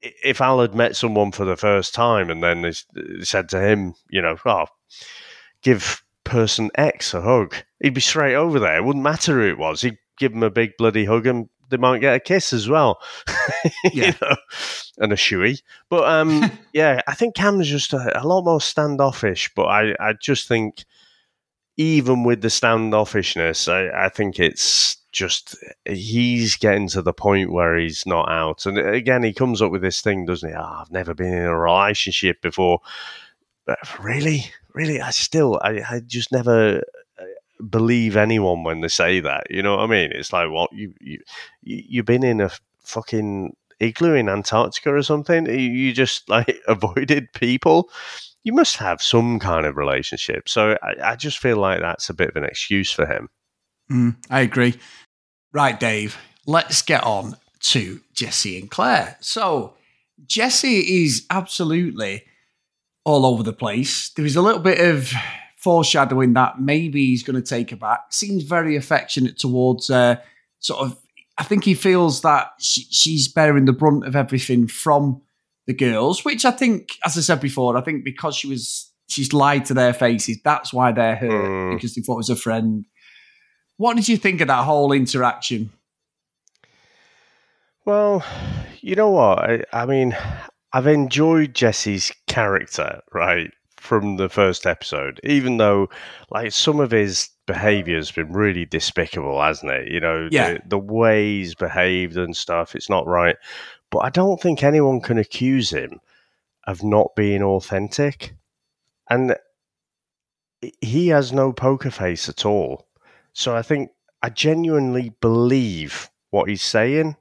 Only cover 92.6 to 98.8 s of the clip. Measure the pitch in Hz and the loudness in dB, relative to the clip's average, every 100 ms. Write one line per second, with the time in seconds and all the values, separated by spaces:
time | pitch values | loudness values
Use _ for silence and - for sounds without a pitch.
92.6 | - - 71 - - - 87 87 82 _ | -2 -6 -6 -8 -10 -2 0 0 -2 _
93.6 | _ _ - 113 101 95 95 - 98 90 | _ _ -2 -2 0 -4 -2 2 2 2
94.6 | 92 80 - 73 69 - - 143 127 117 | -4 -4 -6 -6 -6 -6 0 0 2 2
95.6 | 107 101 98 - - - - - 117 - | 4 4 0 -6 -20 -20 -10 -8 -4 -2
96.6 | - 151 135 113 101 90 - _ - 90 | 0 0 2 2 2 -2 -6 _ -8 -2
97.6 | 104 101 85 82 76 - 78 92 104 87 | 2 0 0 -4 -4 -8 -6 0 0 0
98.6 | 85 - | -4 -4